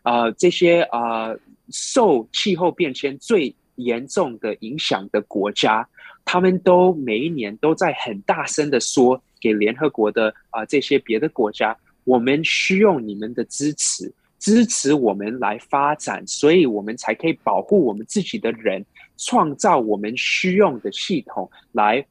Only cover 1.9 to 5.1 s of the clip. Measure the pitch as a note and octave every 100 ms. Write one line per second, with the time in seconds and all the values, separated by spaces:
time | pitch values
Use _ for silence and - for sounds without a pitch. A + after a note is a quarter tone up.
1.9 | C#4 A3 C3 A2 - G#3+ E3+ F3 - D#3+
2.9 | B2+ C#3 C3+ - G#3+ C3 - _ - A#2+
3.9 | A#2 C#3 - D#3 A2 A2 G#2 A2 D3+ -
4.9 | G2+ G2